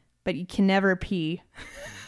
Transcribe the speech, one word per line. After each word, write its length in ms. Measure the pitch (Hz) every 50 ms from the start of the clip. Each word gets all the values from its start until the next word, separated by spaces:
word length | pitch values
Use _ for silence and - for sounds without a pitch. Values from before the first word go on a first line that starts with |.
| _ _ _ _ -
but 120 | 190 180
you 100 | 143 180
can 220 | - - - 196 190
never 280 | 190 196 190 196 185
pee. 460 | 180 - - 208 180 160 156 170 180 - _ _ - - - - - - - - - -